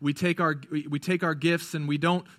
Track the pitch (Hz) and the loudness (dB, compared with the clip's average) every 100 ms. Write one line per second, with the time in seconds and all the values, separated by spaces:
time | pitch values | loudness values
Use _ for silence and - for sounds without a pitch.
0 | 143 143 180 170 165 151 135 151 147 143 | -4 0 0 2 0 0 -4 -6 -4 -4
1 | - 180 175 151 165 170 170 160 147 147 | 0 0 0 0 2 0 -2 -4 -2 2
2 | 170 180 175 | 2 2 -2